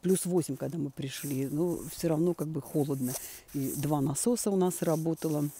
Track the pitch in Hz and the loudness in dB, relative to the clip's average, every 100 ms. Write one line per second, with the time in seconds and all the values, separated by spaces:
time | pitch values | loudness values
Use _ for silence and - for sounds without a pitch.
0 | 175 185 180 180 151 135 139 175 143 - | 4 2 4 0 0 -2 -4 -2 -4 -4
1 | 139 - 143 131 135 147 175 170 156 - | -8 -6 -4 -2 -2 0 0 0 -6 -4
2 | 170 156 175 170 151 156 - 160 143 139 | 0 4 2 2 -2 -4 -2 0 2 0
3 | 127 135 - - - 143 135 - 143 151 | -2 -4 -8 -14 -8 -4 -2 -2 0 2
4 | 135 143 - 240 - 196 180 170 170 160 | 2 2 2 2 2 4 2 2 0 2
5 | 160 160 165 151 147 - | 0 -2 0 0 0 -4